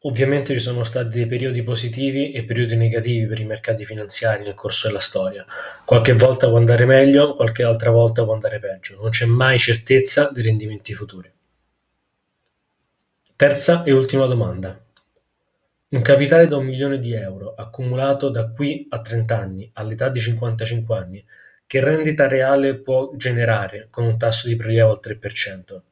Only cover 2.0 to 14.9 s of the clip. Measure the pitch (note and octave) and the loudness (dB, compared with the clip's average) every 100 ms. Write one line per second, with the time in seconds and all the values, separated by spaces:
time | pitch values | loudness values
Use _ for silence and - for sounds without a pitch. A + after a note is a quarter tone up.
2 | C#3 C#3 C#3 - A2+ A2+ A#2+ A2+ A2+ A2+ | -4 -2 -4 -6 -6 -2 0 2 0 0
3 | A2+ A#2 G#2+ A2 G#2+ G#2+ - A2 G#2 G#2+ | -2 -2 -2 -6 -8 -8 -6 -6 -6 -12
4 | G#2 - A2+ G#2+ G#2 G2 G#2 - A2 G2+ | -10 -4 -2 -4 -6 -10 -6 -4 -4 -4
5 | - - F#3+ G3 - - - - - A#2+ | -4 -4 -6 -8 -16 -16 -16 -14 2 4
6 | A2+ A#2 B2+ B2 B2 A#2 A#2 A#2 B2 C3+ | 6 6 4 4 2 4 4 4 6 6
7 | C#3 C#3 D3 - A2+ A2+ A#2+ A2+ A#2 A#2 | 8 6 4 2 -2 0 0 2 2 4
8 | A2+ A2+ A2 A2 G#2+ G#2 G2+ F#2+ - G2+ | 4 2 -2 -2 -4 -6 -10 -10 -14 -8
9 | A2 A2+ A#2 A#2+ C3 B2+ A#2+ A2+ - - | -4 -2 2 4 4 2 2 -2 4 4
10 | C3 - C#3+ B2+ A2+ G#2+ G#2+ G#2 - G2 | 4 2 0 0 -2 0 -4 -12 -14 -14
11 | G#2 F#2 F#2 _ _ _ _ _ _ _ | -14 -16 -20 _ _ _ _ _ _ _
12 | _ _ _ _ _ _ _ _ _ _ | _ _ _ _ _ _ _ _ _ _
13 | _ _ _ _ C#3+ C#3+ - E3+ D#3 C3 | _ _ _ _ 2 2 2 2 4 2
14 | C3 C3+ C3 B2 F#2+ F2 F#2 - _ | 4 0 2 2 -2 -4 -10 -14 _